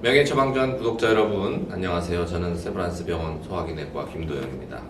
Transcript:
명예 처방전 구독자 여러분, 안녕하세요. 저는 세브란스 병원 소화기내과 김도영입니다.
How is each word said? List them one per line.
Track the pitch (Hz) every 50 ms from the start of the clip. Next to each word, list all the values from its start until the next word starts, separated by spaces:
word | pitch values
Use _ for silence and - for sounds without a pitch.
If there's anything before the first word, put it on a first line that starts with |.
| 110 120
명예 | 135 143 143
처방전 | 139 135 135 135 135 131 135 131 127 - -
구독자 | 113 117 117 - 117 110
여러분, | 107 110 107 104 101 98 98 - - 98 95 -
안녕하세요. | 95 92 92 92 87 87 87 85 87 87 85
저는 | 82 87 85 87 87 85
세브란스 | 85 - - 92 92 90 85 85 - 85
병원 | 85 85 80 82 80 78 78 -
소화기내과 | - 95 87 80 82 80 78 73 71 73 73 69
김도영입니다. | 69 - 82 80 78 71 67 67 65 65 64 62 64 64 58 60 -